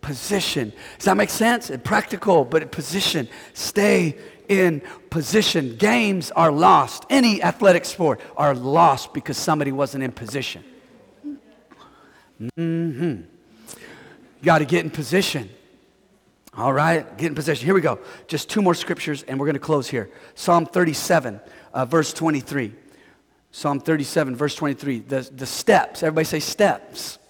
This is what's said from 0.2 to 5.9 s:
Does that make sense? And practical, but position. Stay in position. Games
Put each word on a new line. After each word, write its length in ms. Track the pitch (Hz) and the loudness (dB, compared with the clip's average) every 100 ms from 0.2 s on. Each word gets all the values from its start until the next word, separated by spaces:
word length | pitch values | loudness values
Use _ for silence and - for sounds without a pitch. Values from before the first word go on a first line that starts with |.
| - 202 - 151 110 - - - | -4 -2 -2 -4 -6 -10 -20 -4
Does 80 | |
that 140 | 202 196 | 0 2
make 100 | 208 | 0
sense? 400 | - 233 240 - | 2 2 2 -2
And 160 | 139 | -10
practical, 600 | - 208 208 202 214 170 127 | -2 -2 -2 -4 2 4 4
but 260 | 160 151 | 0 -2
position. 560 | - - 180 - 165 117 - - | -10 -6 -2 -2 -2 -6 -10 -20
Stay 640 | - - - 208 196 170 - - - - | -10 -4 0 2 4 2 -4 -16 -20 0
in 320 | 196 180 151 - - - | 2 4 2 -8 -20 -8
position. 680 | 165 147 214 196 175 131 113 | -6 2 2 2 0 -2 0
Games 540 | 208 | 2